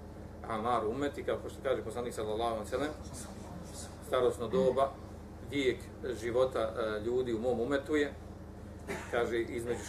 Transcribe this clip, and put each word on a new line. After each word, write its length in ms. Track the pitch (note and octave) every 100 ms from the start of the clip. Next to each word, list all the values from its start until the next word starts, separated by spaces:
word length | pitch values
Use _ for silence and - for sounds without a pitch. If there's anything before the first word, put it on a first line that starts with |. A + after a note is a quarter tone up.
| - - - - -
amar 380 | A2 A#2 A#2+ G#2+
umeti, 360 | B2+ C#3+ C#3+
kako 260 | B2 A2 B2
što 100 | A2
kaže 200 | C3+ A#2
poslanik 300 | G#2+ A#2+ B2
sallallahu 420 | B2 G#2+ G#2+ A#2 A2
alejhi 80 |
ve 60 | G#2
sellem, 200 | B2+ D3 - - - - - - - - - - - -
starosno 400 | B2+ B2 A2 A2+
doba, 440 | B2+ C3 A#2+ C#3 - - - - - -
vijek 260 | C#3+ B2+ A2 - - C#3 A2+
života, 380 | A#2 A#2 C3 C3
e, 400 | A2 B2 A2 G#2+
ljudi 340 | A2 B2 B2
u 60 | A2
mom 200 | B2 A2+
umetu 360 | B2 C#3 - D3+
je, 180 | C#3+ - - - - - - - - - -
kaže, 280 | B2 A2+ A#2
između 440 | A2+ B2 A#2+ A2